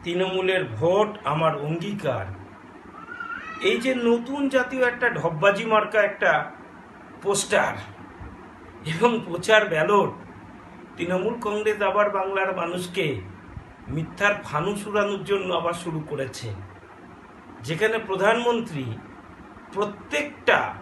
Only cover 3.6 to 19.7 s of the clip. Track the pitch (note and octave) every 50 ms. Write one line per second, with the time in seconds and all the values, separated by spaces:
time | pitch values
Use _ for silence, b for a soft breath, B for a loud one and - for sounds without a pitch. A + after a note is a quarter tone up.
3.6 | - F#3+ A3+ A#3+ - C4 B3+ B3 A#3+ A#3 A#3 A#3 A#3+ B3 C#4 C#4+ C#4+ C4+ C4 C4
4.6 | B3 B3+ C4+ C4 B3+ B3 A#3+ A#3+ B3 - - D#3 C#3 E3+ D#3+ D3+ E3+ G3+ G3+ -
5.6 | A#3 A3+ A3 G#3+ G#3 G#3+ - G#3+ G3+ G3 G3+ - G#3 F3+ D#3+ - - - - -
6.6 | - - - - - - - - - - - - - G3 G3+ - - - G#3 F3
7.6 | C3 - - - - - - - - - - - - - - - - - - -
8.6 | - - - - - D#3 D#3+ E3 G#3+ A#3+ A#3 G#3 E3+ F3 E3+ F3 F3 - G#3+ G#3+
9.6 | G#3 F#3+ E3 D#3 D#3 F3+ G#3 G3+ F3 - - - - - - - - - - -
10.6 | - - - - - - - - E3+ F3 F#3 F#3 F#3+ A3 A#3+ A#3 - G#3 G#3 G#3
11.6 | G#3+ G#3+ G#3 G3 G3+ F#3+ F#3 G#3 G#3 G#3 G3 G3 F#3+ G3 G3 F#3+ F#3+ F#3+ F#3 F3+
12.6 | E3+ E3+ F3 F3+ F3 - - G3 E3+ D3+ B2+ G#2 F#2 - - - - - - -
13.6 | - - - - - - B2+ D#3 D#3 - - - G3+ G3+ G#3 G3+ - - - D3+
14.6 | E3 G3 G#3 G#3 G#3 G#3+ G3+ G#3 G3+ G3+ G#3 G3 D#3 D#3 G3+ G3 F#3 F#3 F3 E3
15.6 | E3+ E3+ F3 E3+ - F3 D#3 D#3 D3+ D3+ D3 C3+ C3+ C3 - - - A2+ G2+ F#2
16.6 | F#2+ - - - - - - - - - - - - - - - - - - -
17.6 | A2 B2 E3 D#3 G#3 A3 A3+ A3+ - - F#3+ F3+ F#3 G#3 A3+ A#3 A#3+ A#3+ A#3+ A3+
18.6 | - - E3 C#3+ C3 A#2 A2 - - - - - - - - - - - - -
19.6 | - -